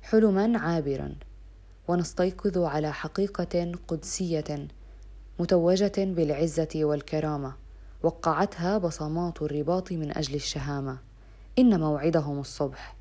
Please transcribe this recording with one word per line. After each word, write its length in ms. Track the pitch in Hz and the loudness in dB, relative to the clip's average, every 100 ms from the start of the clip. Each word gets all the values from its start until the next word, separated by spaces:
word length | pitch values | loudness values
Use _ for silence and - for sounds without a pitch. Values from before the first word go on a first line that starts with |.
حلما 560 | - 220 220 190 220 233 | 4 4 6 4 2 0
عابرا، 560 | 165 170 143 139 143 143 - - - - - - - | 0 0 -2 -4 -6 -10 -16 -20 -20 -20 -20 -16 -2
ونستيقظ 680 | 175 165 - 180 185 202 180 | -2 -2 0 -2 0 -2 0
على 340 | 170 147 151 | 0 0 -2
حقيقة 800 | 147 156 - 196 - 175 175 175 175 - | -4 -8 -4 -4 -4 -2 -2 -2 -6 -8
قدسية 800 | 160 - - 180 160 156 147 147 - - - - - - - | -8 -6 -4 -2 -2 -4 -8 -8 -14 -20 -20 -20 -20 -20 -6
متوجة 540 | 170 185 170 185 202 202 | 2 4 6 4 2 0
بالعزة 720 | 196 170 156 143 165 156 156 156 | 0 2 0 2 0 0 -2 0
والكرامة، 800 | 151 147 139 156 151 147 135 135 - - - - | 0 0 -2 -2 -2 -2 -6 -10 -18 -20 -20 -2
وقعتها 760 | 165 160 165 156 196 - 170 208 | -2 0 0 2 0 0 0 2
بصمات 640 | 175 - 151 160 175 170 | 0 -2 -4 -2 -2 -2
الرباط 500 | 151 147 147 185 185 | -4 -2 0 0 0
من 240 | 170 147 - | -4 -4 -4
أجل 160 | 147 | -4
الشهامة. 640 | 143 - 151 139 143 135 131 - - - - - - | -4 -4 -6 -4 -4 -4 -8 -14 -20 -20 -20 -4 6
إن 220 | 254 185 | 6 6
موعدهم 600 | 156 147 147 165 147 143 | 4 2 4 2 2 -4
الصبح 560 | 139 - 143 131 - - | -6 -4 -4 -4 -16 -18